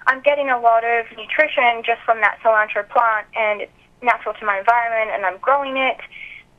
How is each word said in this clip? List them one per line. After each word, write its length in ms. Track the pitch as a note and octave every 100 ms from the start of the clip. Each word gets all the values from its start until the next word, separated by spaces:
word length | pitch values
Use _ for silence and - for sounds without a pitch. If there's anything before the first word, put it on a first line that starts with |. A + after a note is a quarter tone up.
| -
I'm 140 | C4
getting 300 | C#4+ D4 C#4
a 100 | B3
lot 240 | A#3 A3+
of 220 | A#3 A#3 A3+ -
nutrition 640 | G#3+ - D4+ D4 A#3+ A3+
just 180 | A3+ A#3
from 160 | - A3+
that 180 | G#3 -
cilantro 440 | A3+ A3 G#3+ G#3+ G#3
plant, 380 | B3+ A#3 G#3+ G#3
and 280 | A3+ G#3+ G#3
it's 100 | - _ _ _
natural 320 | B3 A#3 G#3+
to 100 | G#3+
my 140 | G#3+ G3
environment, 520 | G3+ A#3+ A#3 A3+ G#3+ G3+
and 80 |
I'm 140 | F#3+ -
growing 380 | - C#4 C4+ C4
it. 220 | C4 - - - - - _